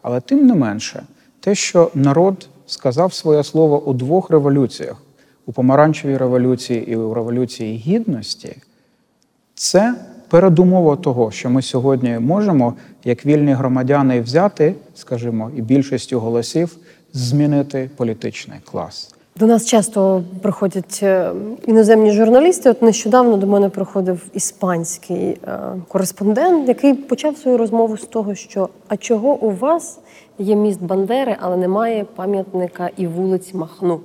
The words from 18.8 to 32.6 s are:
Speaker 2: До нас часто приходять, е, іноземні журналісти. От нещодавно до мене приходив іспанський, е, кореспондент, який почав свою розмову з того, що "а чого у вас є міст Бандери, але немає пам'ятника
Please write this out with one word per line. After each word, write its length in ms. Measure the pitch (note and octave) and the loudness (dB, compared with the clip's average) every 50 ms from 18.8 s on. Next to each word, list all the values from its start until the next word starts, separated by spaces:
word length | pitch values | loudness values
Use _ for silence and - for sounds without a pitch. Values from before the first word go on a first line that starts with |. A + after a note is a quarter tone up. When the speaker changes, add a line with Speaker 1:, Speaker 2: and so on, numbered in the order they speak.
| E2 - - - - - _ _ _ _ _ | -12 -12 -14 -18 -18 -20 _ _ _ _ _
Speaker 2:
До 100 | - A3 | 0 2
нас 200 | A3 A#3 A3 A3+ | 4 4 2 2
часто 560 | - B3 A3 G3 - - G3+ F#3+ F#3+ F#3+ F#3 F3 F3 F#3+ F#3 | 2 2 2 2 0 -2 0 2 2 2 0 -2 -6 -12 -4
приходять, 580 | - G3+ - - G3+ F#3+ - F#3+ F3 - - - | -4 -4 -2 -2 -4 -4 -4 -6 -8 -8 -8 -2
е, 300 | G3+ G3 F#3+ F#3 F3 F3 F3 F#3+ G3+ G#3+ A#3 - - | 0 2 2 2 0 -2 -4 -8 -8 -10 -12 -8 -2
іноземні 460 | A#3+ A3 A3 G#3+ G#3 A3+ A3 A3 G#3+ | 4 4 6 6 6 6 6 6 4
журналісти. 580 | G#3 G#3 A3+ A3 A#3+ C4 D4+ F4+ F4 - - C4 | 4 4 4 6 6 6 6 6 2 4 2 2
От 120 | A3 - | 4 6
нещодавно 540 | A#3 A3+ G3+ - - G#3+ A3+ B3+ B3 A#3+ A3 | 4 4 4 2 0 2 4 4 4 4 2
до 100 | G3 G3 | 2 2
мене 220 | G3 G3+ G3+ G3+ G3 | 2 2 2 2 0
приходив 540 | F#3+ G3 F#3+ - - G3 F#3 F#3 F3+ E3+ - - - | 0 -4 -8 -4 -4 -4 -2 -2 -4 -6 -8 -12 -10
іспанський, 1040 | G3 - - - _ G3 F#3 F3 E3 E3 D#3+ - - - - F3+ - F3+ - - - - | -8 -8 -8 -6 _ -2 -2 -2 -2 -4 -8 -10 -14 -10 -8 -6 -4 -4 -4 -6 -8 -10
е, 140 | - G3 - - - F#3+ F#3 E3+ _ | -12 -10 -10 -10 -10 -10 -12 -12 _
кореспондент, 800 | - F#3+ F#3+ F3+ - - G3+ G#3 G#3+ A#3+ D#4+ F#4 F4+ D#4 C4+ B3 | -4 -2 -2 -4 -4 -2 -2 0 0 2 2 2 2 2 2 0
який 260 | A#3+ - - C#4+ C4+ | 0 2 4 2 2
почав 420 | C#4 - - B3+ - - D4+ D4 | 2 -2 -6 -6 -2 -2 -4 -4
свою 220 | - - C4 B3 A#3 | -2 -2 0 0 0
розмову 380 | A3+ G#3 A3 A3+ A3+ A3 A3 G3+ | 0 0 0 0 0 0 -2 -8
з 60 | - | -12
того, 300 | - - A3+ G#3 G#3 G3+ | -8 -8 -6 -6 -6 -8
що 340 | - - - - G3 F#3+ - - _ _ - | -10 -14 -10 -6 -6 -6 -6 -8 _ _ -8
"а 80 | G#3 | -8
чого 380 | G3 - - A#3 G#3 G#3+ C#4 C#4+ | -8 -2 -4 -2 0 0 0 0
у 160 | - - A3 | 0 -2 -4
вас 480 | G3 F3+ A#3+ C#4+ E4 E4+ - - - - _ _ - - - _ _ - | -2 -2 -2 -2 -2 -2 -4 -10 -20 -20 _ _ -20 -20 -20 _ _ -8
є 180 | G3 G3+ G#3+ | -2 0 2
міст 260 | G#3 G#3+ G#3+ G3 F3+ | 2 2 0 -2 -4
Бандери, 540 | F3+ E3+ F#3+ G3 G3 F#3 A#3 C4+ C4+ B3+ F#3+ - | -4 -4 -2 -2 -2 -2 -2 -2 -2 -2 -4 -4
але 160 | - F3+ F3+ | -4 -4 -2
немає 480 | F#3 F3+ F3+ F#3+ G#3 A#3 A#3 A3+ G#3+ G3+ G#3 - | -2 0 0 0 0 -2 -2 -2 -4 -6 -8 -10
пам'ятника 760 | - F#3 G3 G3+ G3 F#3+ F#3+ F#3 F#3 | -10 -6 -4 -4 -4 -6 -6 -6 -6